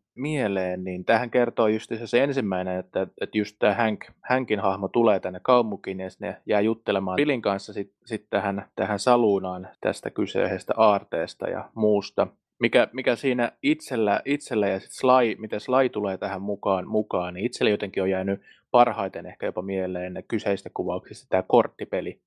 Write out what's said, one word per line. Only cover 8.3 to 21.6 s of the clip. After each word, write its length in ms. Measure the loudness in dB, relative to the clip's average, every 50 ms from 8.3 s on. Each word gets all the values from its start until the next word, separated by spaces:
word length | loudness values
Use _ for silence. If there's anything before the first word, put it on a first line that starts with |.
| -2 -2 0 0 -2 -4 -6 -8 -4
tähän 240 | -4 -2 -2 -2 0
saluunaan 680 | 4 4 4 6 6 4 2 2 0 -4 -8 -8 -12 -14 -12 -6
tästä 280 | -4 -4 -4 -4 -6 -8
kyseisestä 640 | -4 -4 -4 -2 0 -2 0 0 -2 -4 -4 -4 0
aarteesta 720 | 4 4 4 4 2 0 -4 -4 -4 -4 -4 -6 -8 -6 -6
ja 200 | -6 -6 -8 -10 -4
muusta. 540 | 0 2 2 2 2 0 -2 -2 -2 -2 -2 -4 _ _ _ _ -2
Mikä, 280 | 0 2 4 4 2 2 0
mikä 220 | -4 0 0 0
siinä 360 | 0 0 -2 0 0 0 -2 -2 _ 0
itsellä, 580 | 0 0 -2 -4 -6 -2 0 2 2 2 0 0
itsellä 420 | -2 -4 -4 -4 -4 -2 0 0
ja 120 | 0 0 -2
sit 120 | -6 -10
Sly, 440 | -8 0 4 4 6 6 4 2 0
miten 220 | -4 -8 -8 -8 -6
Sly 300 | -4 0 2 2 2 2
tulee 280 | 0 -2 -4 -4 -4
tähän 240 | -4 -4 -6 -6 -6
mukaan, 460 | -6 -6 -6 -4 0 0 0 0 0
mukaan, 460 | -2 -2 -4 -2 -2 -2 -4 -4 -4 -6
niin 120 | -4 -4
itselle 260 | -4 -2 0 2 2
jotenkin 320 | 2 0 -2 -4 -4 -2 0
on 60 | 0
jäänyt 320 | 0 0 0 -2 -2 -4 _ -16 -20 _ _ _
parhaiten 540 | 6 6 6 6 4 -2 -4 -6 -6 -8 -12
ehkä 200 | -12 -12 -8 -8
jopa 160 | -6 -6 -6
mieleen 520 | -6 -4 -2 -2 -2 -4 -4 -6 -6 -8 -8
ne 80 | -10
kyseistä 480 | -10 -8 -8 -4 -2 -2 -2 -2 -4 -10 -8
kuvauksista 540 | -6 -4 -4 -4 -6 -6 -12 -20 -20 -8 -2
tää 140 | -2 -2 0
korttipeli, 720 | 4 4 4